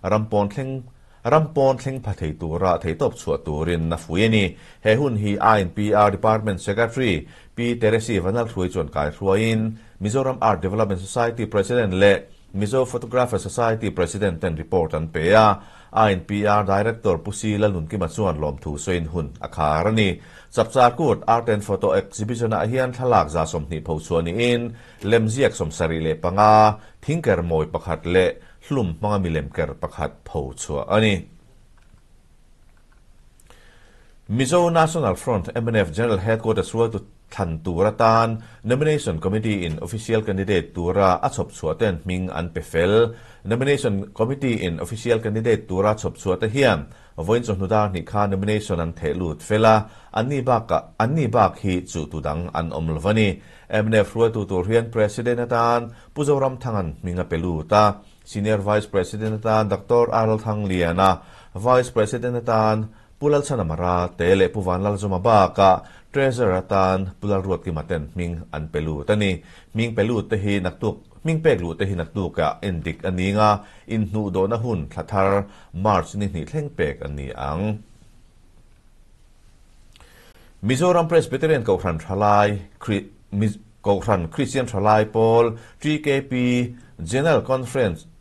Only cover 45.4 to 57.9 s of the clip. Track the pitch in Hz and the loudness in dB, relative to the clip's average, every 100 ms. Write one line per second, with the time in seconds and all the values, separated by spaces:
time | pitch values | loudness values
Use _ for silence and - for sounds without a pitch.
45.4 | 113 110 - 92 101 107 80 - 98 90 | 0 0 0 0 2 0 -4 -6 -2 -2
46.4 | 110 123 131 85 69 - - - 82 117 | 0 2 2 2 -4 -18 -20 -10 0 0
47.4 | 120 92 95 110 104 92 80 104 104 98 | 0 -4 0 0 0 -2 -4 -2 0 0
48.4 | 104 107 - 87 82 82 78 82 87 80 | -2 -2 -2 -4 -4 -4 -4 -2 -4 -6
49.4 | - 107 110 110 110 - - - 123 143 | -2 4 6 4 2 -14 -8 -4 -2 -2
50.4 | 123 117 113 82 - - 117 160 123 113 | 0 0 0 -2 -2 -4 -2 0 0 2
51.4 | 95 - 101 90 90 85 73 80 71 76 | 2 2 -2 -2 -2 -6 -6 -6 -6 -6
52.4 | 87 - 85 78 80 76 87 110 104 - | -4 -4 -4 -4 -4 -2 0 2 2 0
53.4 | - - - 107 107 107 98 113 113 113 | -10 -20 -4 -2 2 2 2 2 0 0
54.4 | 98 95 92 117 117 117 107 113 120 120 | -2 -2 2 0 0 0 0 0 -2 -2
55.4 | 120 120 117 120 117 117 - - 143 139 | 0 2 2 2 -2 -14 -14 -4 0 2
56.4 | 135 127 127 107 85 76 90 87 87 82 | 0 -2 -4 -4 -4 -6 -6 -4 -4 -2
57.4 | 90 80 78 104 107 | -2 -4 2 4 4